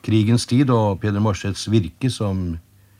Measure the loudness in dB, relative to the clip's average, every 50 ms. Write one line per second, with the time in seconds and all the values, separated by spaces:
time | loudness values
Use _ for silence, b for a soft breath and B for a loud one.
0 | -2 2 2 2 4 4 2 2 2 0 2 2 2 4 2 2 2 0 -2 -2
1 | -4 -2 0 0 0 0 -2 -2 -4 -6 -6 -6 -4 0 0 2 0 0 -6 _
2 | -4 -4 -4 -2 -4 -4 -2 -4 -4 -4 -6 -8 -12 _ b b b b b b